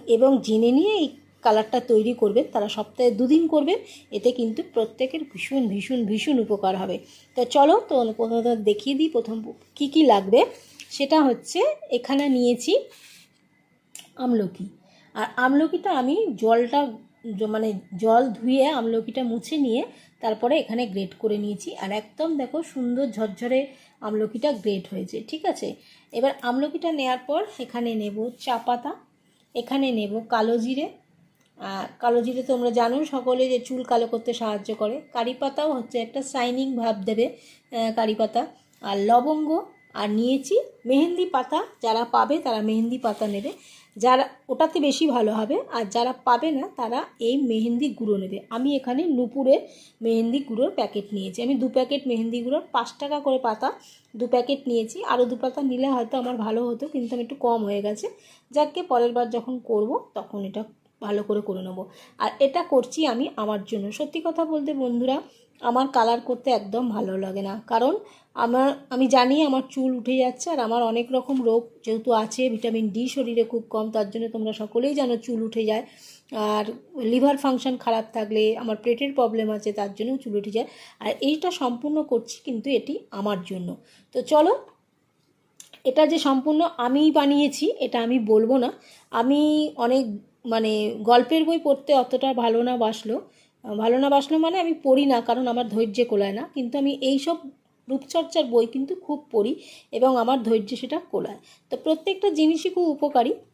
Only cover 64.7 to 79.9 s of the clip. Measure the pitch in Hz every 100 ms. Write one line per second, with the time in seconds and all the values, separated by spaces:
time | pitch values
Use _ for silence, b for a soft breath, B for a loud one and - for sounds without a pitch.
64.7 | 277 254 240 254 277 b b b _ 240
65.7 | 240 269 254 226 240 240 247 269 233 202
66.7 | 220 247 214 196 190 190 196 196 208 -
67.7 | 226 254 403 B B B - 233 247 269
68.7 | 277 - 254 262 254 247 285 302 262 262
69.7 | - 262 254 240 262 254 254 - 311 220
70.7 | 233 233 226 240 254 254 269 233 226 233
71.7 | - - 220 226 220 214 - 254 220 233
72.7 | 226 220 196 254 277 240 233 226 233 233
73.7 | 220 220 220 202 226 226 226 214 214 214
74.7 | 240 269 285 254 233 233 226 220 226 214
75.7 | 214 262 B B B B 233 214 214 208
76.7 | 240 - 330 226 247 277 277 277 254 262
77.7 | 247 - 226 220 233 208 214 214 220 233
78.7 | 214 240 233 285 277 233 220 214 214 208
79.7 | 208 202